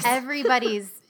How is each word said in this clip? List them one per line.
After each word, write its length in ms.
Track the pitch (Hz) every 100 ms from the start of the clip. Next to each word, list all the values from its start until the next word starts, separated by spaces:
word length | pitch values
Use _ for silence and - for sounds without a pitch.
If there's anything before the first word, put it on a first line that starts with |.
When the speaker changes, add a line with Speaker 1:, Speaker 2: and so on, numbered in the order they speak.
Speaker 1:
<laughs> 40 | 233
Speaker 2:
everybody's, 960 | 254 254 285 233 247 233 208 196 - _